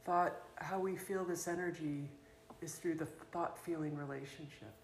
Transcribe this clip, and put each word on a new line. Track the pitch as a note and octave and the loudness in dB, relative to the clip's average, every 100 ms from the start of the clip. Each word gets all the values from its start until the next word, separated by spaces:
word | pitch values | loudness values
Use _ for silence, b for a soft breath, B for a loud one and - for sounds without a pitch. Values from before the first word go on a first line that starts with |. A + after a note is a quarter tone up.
Thought, | - F3 F3+ - - - | 6 6 6 4 -8 -8
how | D3+ F#3+ | -2 2
we | F#3+ | 2
feel | F3+ - F#3+ | 0 0 0
this | F3+ E3+ F3 | 2 0 0
energy | E3+ F3+ D3+ D#3 C#3+ C#3+ - B B B - | 0 0 0 0 0 -2 -8 B B B -10
is | E3 | -8
through | - F3+ D#3+ | -2 0 2
the | D3+ - - | 0 -4 -6
thought-feeling | F3 E3+ - - E3 D3+ D3 | 0 0 0 -2 0 2 0
relationship. | C#3+ C#3 C#3 - D3 - G#2+ - | -2 -4 -6 -8 -12 -10 -14 -14